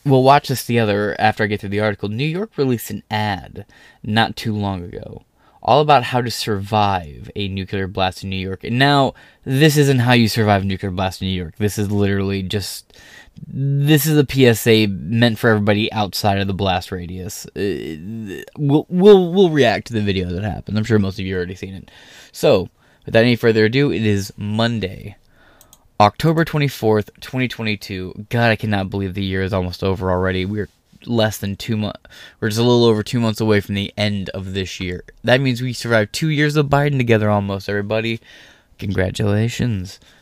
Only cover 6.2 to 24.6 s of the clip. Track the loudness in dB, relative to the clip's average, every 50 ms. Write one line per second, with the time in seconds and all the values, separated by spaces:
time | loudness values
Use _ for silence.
6.2 | -2 -2 -4 -6 -4 -4 -4 -4 -4 0 0 2 2 2 0 -2 -6 -10 -16 -16
7.2 | -16 -12 -8 -8 -6 -6 -6 -6 -6 -6 -6 -6 -6 -4 -4 -2 -2 -2 -4 -6
8.2 | -8 -8 -6 -6 -6 -6 -8 -8 -8 -4 -2 0 2 4 4 2 2 0 -2 -6
9.2 | -16 -20 _ _ -8 -4 2 4 4 6 6 4 4 4 4 4 4 4 6 6
10.2 | 4 4 2 2 2 4 4 2 2 -2 -4 -4 -6 -6 -4 -4 -4 -4 -4 -6
11.2 | -4 -4 -4 -4 -6 -8 -6 -4 -4 -2 -2 -2 -4 -2 0 0 0 0 0 -2
12.2 | -2 -2 -4 -4 -4 -4 -6 -6 -6 -8 -10 -14 -16 _ _ -20 -20 -20 -20 -20
13.2 | -20 _ _ -20 -16 -12 -8 -4 -2 -2 0 0 4 4 4 4 4 4 4 4
14.2 | 4 4 2 4 4 4 4 4 4 4 4 4 4 2 -2 -4 -4 -2 0 2
15.2 | 2 2 2 2 2 2 4 4 2 2 2 0 0 -2 -2 -4 -4 -4 -4 -2
16.2 | -2 0 0 0 -2 -4 -4 -2 -2 -2 -2 -2 -4 -6 -10 -10 -10 -10 -10 -12
17.2 | -12 -12 -12 -14 -16 -12 -8 -6 -4 -4 -4 -4 -6 -8 -10 -10 -12 -12 -12 -10
18.2 | -10 -12 -12 -12 -14 -14 -6 -2 0 2 2 2 2 0 2 6 8 10 10 10
19.2 | 8 4 4 4 4 4 4 4 4 4 2 0 -4 -4 -4 -2 -2 0 0 -2
20.2 | -2 -4 -4 -4 -4 -6 -6 -8 -8 -4 -4 -2 0 2 2 2 2 0 -4 -6
21.2 | -6 -6 -4 -4 -6 -6 -8 -12 -14 -14 -14 -16 -20 -20 -20 -20 -20 -20 -20 -20
22.2 | -20 -20 -6 0 2 4 4 4 2 -2 _ _ _ _ _ _ _ 0 2 4
23.2 | 4 4 4 4 2 2 4 4 4 2 2 2 0 0 0 0 0 0 0 0
24.2 | -2 -6 -10 -10 -8 -4 -2 0